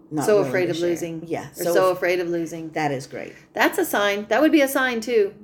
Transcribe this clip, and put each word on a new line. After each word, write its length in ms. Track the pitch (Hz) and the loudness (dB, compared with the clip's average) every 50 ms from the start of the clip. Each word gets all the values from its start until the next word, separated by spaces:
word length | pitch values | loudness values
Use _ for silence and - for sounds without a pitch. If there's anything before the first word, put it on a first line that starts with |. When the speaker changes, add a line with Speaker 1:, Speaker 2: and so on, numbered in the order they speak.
| - - | -18 -8
Speaker 1:
not 140 | 151 156 135 | -4 -2 2
Speaker 2:
So 120 | 220 214 | 4 4
Speaker 1:
willing 120 | 202 185 - | 4 2 2
Speaker 2:
afraid 160 | - 190 180 | 0 -2 0
Speaker 1:
to 40 | 170 | -2
Speaker 2:
of 60 | 165 160 | -2 -2
Speaker 1:
share. 100 | 175 175 | -2 -2
Speaker 2:
losing. 340 | 170 165 175 165 165 160 165 | -2 -2 -4 -8 -8 -10 -8
Speaker 1:
Yeah. 220 | 165 165 113 - - | -8 -8 -8 -8 -12
Speaker 2:
Or 140 | - - 175 | -12 -6 -4
Speaker 1:
So 100 | 170 175 | 0 2
Speaker 2:
so 160 | 190 185 185 | 4 4 2
afraid 280 | 180 180 190 175 185 180 | 2 0 0 0 0 0
of 80 | 175 170 | -2 -2
losing. 420 | 175 170 165 156 170 165 160 160 | -2 -4 -4 -6 -8 -10 -12 -8
Speaker 1:
That 200 | 156 160 156 143 | -6 -2 -2 -2
is 160 | 139 127 139 | -2 -4 -6
great. 280 | - - 107 73 - - - - _ _ | -10 -12 -12 -12 -12 -16 -20 -20 _ _
Speaker 2:
That's 260 | - 240 320 - - | 0 0 0 2 0
a 60 | 359 | -2
sign. 420 | - - 214 202 202 202 208 214 - | 0 0 0 2 2 0 -2 -2 0
That 120 | 220 240 | 2 4
would 100 | 302 320 | 4 6
be 120 | 262 311 277 | 6 6 4
a 40 | 269 | 4
sign, 320 | 269 277 262 254 247 226 | 2 0 0 0 -2 -4
too, 340 | 220 254 240 220 202 196 196 - | -4 0 2 2 2 2 -2 -10